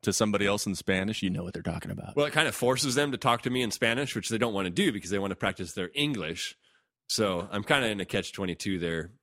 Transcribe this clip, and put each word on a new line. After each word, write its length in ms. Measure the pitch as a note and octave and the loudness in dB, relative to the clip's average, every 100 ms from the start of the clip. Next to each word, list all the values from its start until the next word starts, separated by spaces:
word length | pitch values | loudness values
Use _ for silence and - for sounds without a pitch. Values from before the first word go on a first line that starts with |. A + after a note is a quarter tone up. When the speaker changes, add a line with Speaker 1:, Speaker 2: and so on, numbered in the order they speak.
Speaker 1:
to 100 | - | 0
somebody 320 | G2 A2 G#2 G2+ | 2 2 4 2
else 200 | G#2 - | 2 0
in 100 | F#2 | -4
Spanish, 460 | - F#2+ F#2+ A2 | 0 0 0 -2
you 80 | F#2+ | -2
know 140 | F2+ | -2
what 100 | F2+ | -6
they're 80 | E2+ | -8
talking 280 | E2+ E2+ - | -6 -6 -6
about. 240 | - - G2+ | -10 -4 0
Speaker 2:
Well, 100 | D3 | 2
it 60 | |
kinda 180 | D#3 D#3 | 4 2
forces 420 | - B2 B2+ C#3 B2 | 4 2 4 2 2
them 160 | D3 | 2
to 60 | B2+ | 2
talk 240 | C3 A#2+ | 2 2
to 80 | B2+ | 2
me 120 | B2+ | 0
in 80 | A#2+ | 0
Spanish, 440 | - A2+ A#2 C#3+ A2+ | 2 2 2 -2 -4
which 140 | - | -2
they 80 | A#2 | 0
don't 160 | A#2+ | 0
wanna 160 | G2 F#2 | 2 0
do 220 | F2 G3 | 2 2
because 160 | G2+ F2 | 2 -2
they 100 | G2 | -2
wanna 160 | G2 F#2+ | -2 0
practice 380 | G#2 F#2+ F2+ | -2 -2 -8
their 180 | - F2+ | -6 -6
English. 640 | C#3+ D3 B2 D#2+ E2 - - _ _ _ _ _ | -2 -2 -2 -4 -6 -8 -10 _ _ _ _ _
So 420 | - G#2+ F2+ F#2+ | 0 2 0 -2
I'm 120 | G2+ | -6
kinda 240 | G#2 D3 A#2+ | 2 4 4
in 100 | G#2 | 0
a 60 | F2+ | -2
catch 260 | G2+ F#2 | -2 -4
twenty-two 480 | - F#2+ F2+ G2+ F#2 | -4 -4 -2 -2 -2
there 320 | E2+ E2 E2+ - | 0 -2 -4 -12